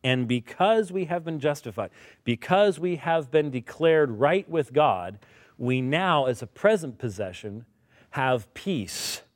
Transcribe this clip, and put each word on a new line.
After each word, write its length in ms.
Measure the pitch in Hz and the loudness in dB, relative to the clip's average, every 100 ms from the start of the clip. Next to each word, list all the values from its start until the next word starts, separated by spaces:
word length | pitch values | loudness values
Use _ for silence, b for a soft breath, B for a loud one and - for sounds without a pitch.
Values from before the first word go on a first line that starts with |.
| 127 | 0
And 220 | 127 117 | 0 0
because 640 | 123 - - 190 226 196 | -2 -4 0 2 2 0
we 140 | 185 165 | -6 -4
have 180 | 175 | -6
been 160 | 165 160 | -6 -4
justified, 520 | 147 143 120 107 98 B B B - | -2 -4 -8 -8 -8 B B B -4
because 520 | 120 - 185 208 160 | -4 0 4 4 2
we 200 | 180 165 | -4 -4
have 340 | 175 165 135 | -2 -2 2
been 180 | 156 151 | 0 0
declared 600 | 127 - - 160 156 143 | -6 -10 0 4 6 4
right 360 | 107 143 185 - | 2 2 2 0
with 240 | 160 139 | -4 0
God, 440 | 131 151 92 87 101 b b b - | 4 4 2 -4 -12 b b b -6
we 240 | 123 127 | -2 0
now, 440 | 127 156 185 156 131 | 0 0 2 2 2
as 160 | 120 | -2
a 60 | 120 | -8
present 500 | - 202 214 156 110 | 0 2 2 -2 -8
possession, 680 | 120 95 95 90 107 107 120 _ b b b | -8 -6 -8 -8 -12 -12 -16 _ b b b
have 420 | 139 131 127 107 | -2 0 0 -2
peace 680 | - 196 160 92 - - - _ | -10 -4 -4 -4 -6 -8 -8 _